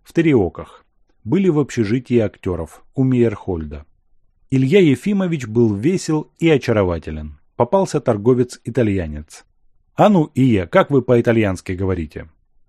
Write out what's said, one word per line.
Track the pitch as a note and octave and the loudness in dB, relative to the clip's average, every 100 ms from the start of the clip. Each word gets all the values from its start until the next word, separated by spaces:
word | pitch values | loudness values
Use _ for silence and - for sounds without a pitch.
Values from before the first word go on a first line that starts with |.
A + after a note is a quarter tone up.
в | - | -6
Тереоках. | - E3 C3 F2+ - D#2+ - _ _ _ _ | -2 2 2 0 -4 -16 -20 _ _ _ _
Были | G#2+ D#3+ F#3+ | -4 0 2
в | D3+ | 0
общежитии | C3 - G#2 B2 B2+ A#2+ | -2 -2 -2 -4 0 0
актеров | G#2 - - E2+ E2 - _ - | 0 -4 -8 -6 -8 -16 _ -4
у | |
Мейерхольда. | C3 B2+ A#2 G#2 - F2 D#2 D2 - _ _ _ _ _ _ | 0 2 0 -2 -6 -8 -8 -14 -20 _ _ _ _ _ _
Илья | C3 C3 G3 | -2 2 4
Ефимович | E3+ B2+ G3 G3+ F#3 D#3+ A#2 | 4 2 0 -2 -2 -4 -4
был | A2 A#2 | 2 2
весел | G2+ B2+ F#3 - D#3 - _ | 2 -2 -2 -2 -6 -6 _
и | E3 | 2
очарователен. | D3 - G#2+ F#2 E2 - D#2 D2+ D2 _ - | 2 2 0 0 -2 -8 -12 -12 -16 _ -4
Попался | B2 G3 F#3+ D#3 | 0 0 0 -2
торговец-итальянец. | - G#2+ G#2 B2 B2 - - A2+ A2 G2 D#2+ D2+ D2+ - _ _ _ _ _ - | -2 0 2 2 0 -6 -6 -2 0 0 -4 -10 -14 -20 _ _ _ _ _ 0
"А | F#3 | 2
ну, | F#3+ D3+ | 4 0
Ие, | - C3 G#2 E2+ | 0 2 2 0
как | F#3+ F#3 | 0 2
вы | C#3 | 0
по-итальянски | B2 B2 A#2 A2+ G#2 F#2 - | 2 2 2 2 0 -4 -8
говорите?" | F2+ F#2+ F#2+ D#2 - - _ _ _ | -6 -4 -4 -6 -12 -18 _ _ _